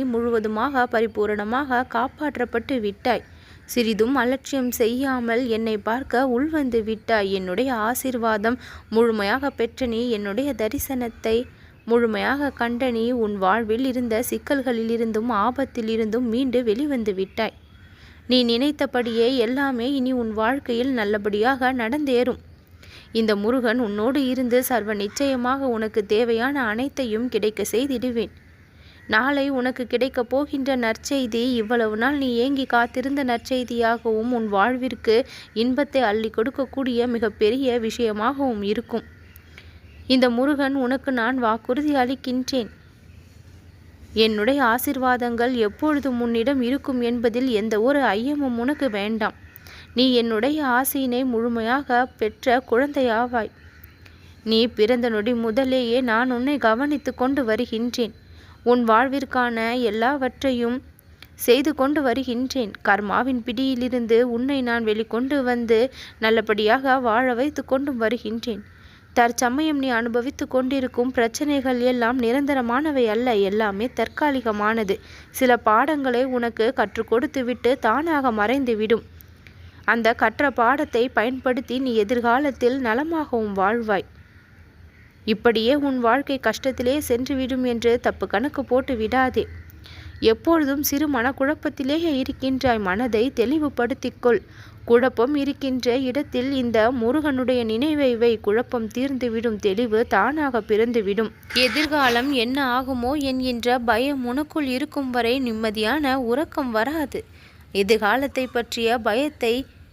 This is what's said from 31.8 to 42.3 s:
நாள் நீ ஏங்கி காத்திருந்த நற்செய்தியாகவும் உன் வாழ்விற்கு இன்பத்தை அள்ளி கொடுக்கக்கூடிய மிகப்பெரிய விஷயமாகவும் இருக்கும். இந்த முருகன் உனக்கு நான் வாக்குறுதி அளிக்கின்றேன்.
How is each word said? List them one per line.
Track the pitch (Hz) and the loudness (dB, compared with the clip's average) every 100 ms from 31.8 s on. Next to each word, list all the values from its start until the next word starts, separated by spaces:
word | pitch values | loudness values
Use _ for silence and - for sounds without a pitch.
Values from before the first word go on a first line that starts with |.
| 220 214 | 0 0
நாள் | 247 285 | 0 0
நீ | 262 233 | 0 0
ஏங்கி | 254 277 254 | 0 0 0
காத்திருந்த | 240 233 254 262 285 | 2 2 -2 -2 -2
நற்செய்தியாகவும் | 262 233 233 262 240 233 226 233 233 220 233 | 0 -2 -2 -4 -2 0 2 2 0 0 0
உன் | 247 220 | -2 0
வாழ்விற்கு | 196 214 254 254 - - 220 262 - - | 2 2 0 -4 -4 2 2 2 -8 -10
இன்பத்தை | 208 247 262 285 269 | -2 0 0 0 0
அள்ளி | 233 214 220 | 2 0 -2
கொடுக்கக்கூடிய | 220 226 262 254 269 262 233 240 | -2 -2 -2 -6 -4 -2 0 0
மிகப்பெரிய | 233 220 - 214 262 262 240 | 0 -2 2 2 2 0 0
விஷயமாகவும் | 220 214 233 208 226 277 269 214 | -2 -2 -2 0 -2 0 -2 -2
இருக்கும். | 202 214 - 226 - - - - - - - - - - - | -2 -2 -4 -6 -8 -20 -20 -20 -20 -20 -20 -20 -20 -10 0
இந்த | 262 247 | 4 4
முருகன் | 233 277 277 269 277 | 4 2 2 0 0
உனக்கு | 247 262 277 | -2 -2 -2
நான் | 254 226 262 | -2 -2 0
வாக்குறுதி | 233 226 - 247 294 285 | 0 -2 -2 -2 0 0
அளிக்கின்றேன். | 247 269 - | 0 -2 -4